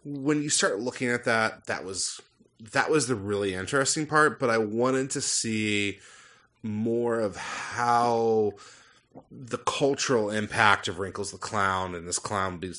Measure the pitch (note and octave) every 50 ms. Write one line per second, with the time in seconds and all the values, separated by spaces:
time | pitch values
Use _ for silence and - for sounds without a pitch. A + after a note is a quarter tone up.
0 | _ D3 C#3+ C#3 C3 D3 D3+ D3+ D3 D3+ - - - F#3+ - G2 A#2+ B2 - -
1 | C3 B2 A#2+ A#2+ A#2+ B2+ A#2 A2+ A2 G#2+ - - _ - G#2+ E2+ D2 F#2 G2 F2+
2 | - - - - - _ _ _ - _ _ _ A2+ A2 - C#3 A2+ - D#3 D#3
3 | B2+ A#2+ B2+ G2+ F#2+ G2+ G2+ G2+ G2+ G2 F#2 F#2 F#2+ - C#3+ C#3 C3+ - - D#3+
4 | D#3 D3 D3+ D3+ D3+ D3 B2 - C#3 A#2+ A2+ A2+ A2 G#2 G#2+ A2+ B2 C3 C3 C3
5 | C3+ C3+ - C#3+ C3 - - - - A#2 A2 A2 G#2+ G#2+ G#2 G#2 G2+ G2+ F#2+ -
6 | - - - - - - - _ _ _ _ _ - A2 G#2 G#2+ A2 A#2 A#2 A#2+
7 | A#2+ A#2 A#2 A2+ A2 G2+ F2+ - - - - - - - - A#2 A#2+ A#2+ A#2+ A#2+
8 | A#2+ A#2+ A#2 A2+ A2+ A2+ A2 A2 G#2+ G#2 G2+ - - - - - - - _ _
9 | _ _ _ - - _ - B2 C3 A#2 A#2+ - - - - - D3+ C3+ C#3 -
10 | - - C3+ A2+ G#2+ G#2 G#2+ G#2+ G#2+ G#2 - A2 A2+ G#2 G2 - - - F2+ E2
11 | G2 F#2+ F2+ - G2+ - - F#2 - - - G#2 G2 F#2+ F#2 F#2 F#2 F#2 F2 F2
12 | E2+ F2 F2+ - - - G#2+ G2 F#2+ F#2+ F2+ E2+ F2+ F#2 E2+